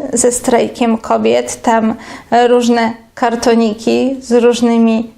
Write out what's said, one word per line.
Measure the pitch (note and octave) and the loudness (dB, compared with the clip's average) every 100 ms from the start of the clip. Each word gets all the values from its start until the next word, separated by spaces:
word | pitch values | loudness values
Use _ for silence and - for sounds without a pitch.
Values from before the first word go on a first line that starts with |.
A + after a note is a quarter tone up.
| - | -6
ze | A3+ B3 | -2 0
strajkiem | A#3+ - A#3 A3 - A#3 A3+ | 0 0 0 0 -2 -2 -2
kobiet, | - A3+ A3 A#3+ B3 - | -2 -2 0 0 -2 -6
tam | - A3+ A3 A3+ - - - A#3 A#3+ | 0 0 0 -4 -12 -18 -2 2 4
różne | B3 A#3+ A#3 A3+ A3+ - | 2 2 0 0 -4 -14
kartoniki | - A#3 A#3 B3 A#3 A3+ G#3 - A#3 B3+ C4 | -4 -2 0 0 2 2 -2 -2 0 0 -4
z | - | 0
różnymi | A#3+ A#3 A#3+ A#3 A#3 A3+ A3+ A#3 | 2 2 2 2 2 2 0 -4